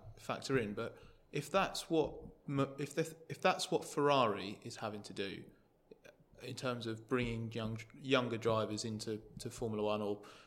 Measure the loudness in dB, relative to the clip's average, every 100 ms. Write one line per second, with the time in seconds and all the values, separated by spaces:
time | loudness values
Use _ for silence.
0 | -16 -10 -6 -4 0 2 2 -2 -6 -8
1 | -16 -20 _ -6 0 0 0 -2 0 2
2 | 2 -2 -14 -12 -4 0 0 -2 -4 -2
3 | -2 -6 -12 0 2 2 2 0 0 2
4 | 6 8 6 4 -2 -8 -10 -6 -6 -6
5 | -6 -4 -4 -4 -12 -20 _ _ _ -20
6 | -20 -20 _ -14 -10 -4 -2 -2 -4 -6
7 | 0 0 2 -2 -4 -2 -2 -4 -8 -10
8 | 4 4 6 2 4 4 4 0 -2 -4
9 | -2 -4 -6 -10 -10 -4 -2 2 2 2
10 | 2 -2 -6 -18